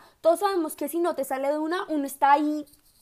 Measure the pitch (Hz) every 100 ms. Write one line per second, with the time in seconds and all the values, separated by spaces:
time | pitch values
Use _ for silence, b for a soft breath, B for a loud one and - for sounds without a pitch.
0 | B B 320 339 392 381 311 - 294 339
1 | 349 320 277 269 277 302 311 359 392 302
2 | 277 - 277 294 302 302 294 _ _ _